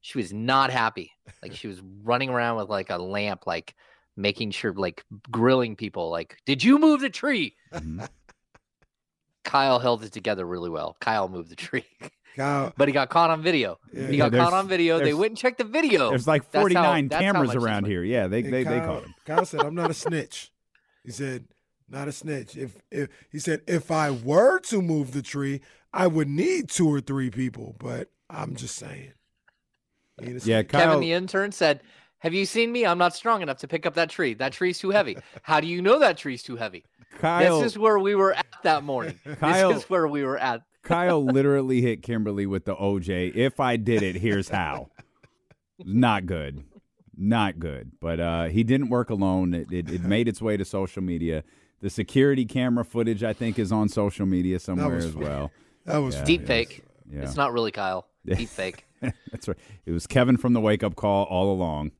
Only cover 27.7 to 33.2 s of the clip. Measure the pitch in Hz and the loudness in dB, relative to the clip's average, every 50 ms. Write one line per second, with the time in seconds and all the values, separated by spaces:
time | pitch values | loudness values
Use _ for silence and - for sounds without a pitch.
27.7 | - - - 123 123 123 - _ _ _ _ _ - - 151 160 139 120 127 - | -16 -14 -12 -10 -8 -8 -10 _ _ _ _ _ -10 -10 -8 -8 -10 -10 -10 -10
28.7 | - - - 76 71 139 67 - _ _ _ _ _ _ _ _ _ _ _ _ | -10 -12 -12 -14 -14 -16 -16 -20 _ _ _ _ _ _ _ _ _ _ _ _
29.7 | _ _ _ _ _ _ _ _ _ - 120 120 123 123 107 110 113 110 107 - | _ _ _ _ _ _ _ _ _ -14 -12 -10 -10 -4 0 2 2 2 2 2
30.7 | - 143 170 165 156 143 135 165 165 175 185 185 - 190 196 202 202 - 185 156 | 4 4 6 6 6 4 2 0 -2 -2 -4 -2 -2 -2 -2 -2 -2 2 2 2
31.7 | 143 135 _ _ _ - _ _ _ _ - 165 165 190 196 180 - 220 233 233 | 2 2 _ _ _ -20 _ _ _ _ -4 -2 0 0 -2 0 0 0 0 0
32.7 | 233 247 233 190 175 175 180 175 170 - | 0 0 2 2 4 4 2 2 2 -2